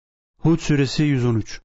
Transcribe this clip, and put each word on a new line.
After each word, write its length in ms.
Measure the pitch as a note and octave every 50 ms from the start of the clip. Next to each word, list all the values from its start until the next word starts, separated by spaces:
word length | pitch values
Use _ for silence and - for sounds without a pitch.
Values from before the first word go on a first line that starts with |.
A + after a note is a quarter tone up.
| _ _ _ _ _ _ _ _
Hud 200 | - D#3 E3+ E3
suresi 440 | - - D3+ C#3 C#3 B2 - - D#3
yüz 220 | D3 C#3 C3 A#2+
on 100 | B2 A#2
üç. 260 | A2 G#2 - - - _